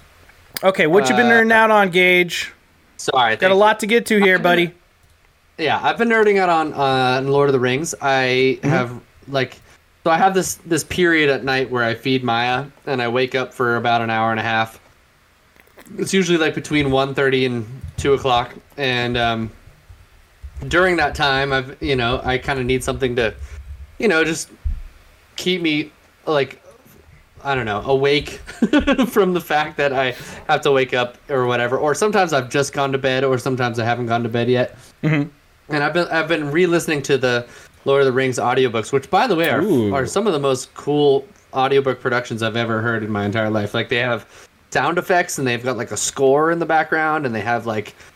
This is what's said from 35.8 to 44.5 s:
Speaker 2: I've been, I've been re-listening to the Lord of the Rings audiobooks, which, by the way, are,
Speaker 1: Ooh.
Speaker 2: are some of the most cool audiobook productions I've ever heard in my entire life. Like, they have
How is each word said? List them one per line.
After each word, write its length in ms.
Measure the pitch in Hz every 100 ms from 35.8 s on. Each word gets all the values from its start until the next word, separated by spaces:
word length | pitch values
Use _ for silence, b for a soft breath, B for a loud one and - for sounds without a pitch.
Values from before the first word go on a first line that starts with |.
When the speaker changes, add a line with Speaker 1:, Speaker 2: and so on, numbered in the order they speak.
Speaker 2:
I've 100 | 147
been, 140 | 170 170
I've 180 | 160 156
been 240 | 165 143
re-listening 500 | 151 180 170 160 147
to 140 | 131 135
the 300 | 127 120 120 B B _ 139
Lord 160 | 139
of 40 | 135
the 60 |
Rings 260 | 127 131 117
audiobooks, 540 | 113 127 131 113 110
which, 180 | 139 -
by 160 | 185 254
the 80 | 165
way, 140 | 165
are, 120 | 117
Speaker 1:
Ooh. 320 | 208 139 107 -
Speaker 2:
are 100 | 127
some 200 | 196 220
of 60 |
the 60 | 151
most 320 | 139 131 - -
cool 520 | - 147 147 135 - - _ 131
audiobook 440 | 131 139 131 123
productions 400 | 131 120 120 113
I've 120 | 113 113
ever 260 | 117 110
heard 220 | 117 113
in 80 | 107
my 140 | 104 104
entire 240 | 110 107
life. 240 | 110 104
Like, 160 | 117 113
they 80 | 120
have 300 | 123 113 - B B